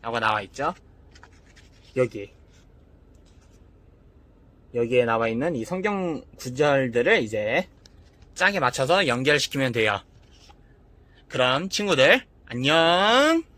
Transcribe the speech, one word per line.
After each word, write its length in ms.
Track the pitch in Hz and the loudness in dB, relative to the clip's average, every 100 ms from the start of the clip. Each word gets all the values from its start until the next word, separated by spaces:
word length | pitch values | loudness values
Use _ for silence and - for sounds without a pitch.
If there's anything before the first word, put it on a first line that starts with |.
라고 180 | 117 117 | -6 -2
나와 220 | 110 107 | 0 -2
있죠. 320 | 98 - 147 185 - - - - - - - - - - - 127 | -4 -6 -8 -8 -20 -20 -20 -20 -20 -20 -20 -20 -20 -20 -10 -2
여기, 340 | 127 104 101 - - - - - _ - - - - - _ - - _ - _ - _ _ _ _ _ _ | -2 -4 -16 -20 -20 -20 -20 -20 _ -20 -20 -20 -20 -20 _ -20 -20 _ -20 _ -20 _ _ _ _ _ _
여기에 320 | 120 117 123 117 | -6 0 2 2
나와 220 | 113 113 | 0 -2
있는 280 | 113 156 143 | -2 -4 -4
이 80 | |
성경 580 | 110 185 208 202 180 156 - - | -6 -6 -4 -4 -6 -8 -12 -14
구절들을 880 | 131 127 147 139 131 117 139 220 | -12 0 2 2 0 0 2 0
이제 440 | 113 107 104 139 - - - - - _ - | -2 -6 -2 -4 -4 -16 -20 -20 -20 _ -20
짝에 260 | - 185 196 | -2 -2 0
맞춰서 460 | 127 - 135 185 165 | -2 -2 0 2 2
연결시키면 680 | 120 131 147 - 143 131 | 0 2 0 0 -2 -2
돼요. 300 | 117 107 101 - - _ - - - - - _ - - - _ | 0 0 -2 -8 -20 _ -20 -20 -20 -20 -20 _ -20 -20 -20 _
그럼 420 | 127 127 135 190 | 0 0 0 -4
친구들, 560 | - 208 147 139 247 - _ | -4 -2 4 6 4 0 _
안녕! 1120 | - 120 135 160 165 180 202 247 294 330 - | -12 -4 0 2 4 2 2 4 4 2 -4